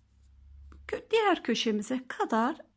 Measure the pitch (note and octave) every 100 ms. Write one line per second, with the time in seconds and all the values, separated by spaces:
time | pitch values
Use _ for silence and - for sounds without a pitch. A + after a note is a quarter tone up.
0 | _ _ - - - - - - - -
1 | - A4+ G#4 D#4+ - A3 A#3 G#3+ G3+ C4
2 | - - G4+ A3 A#3+ D#4+ -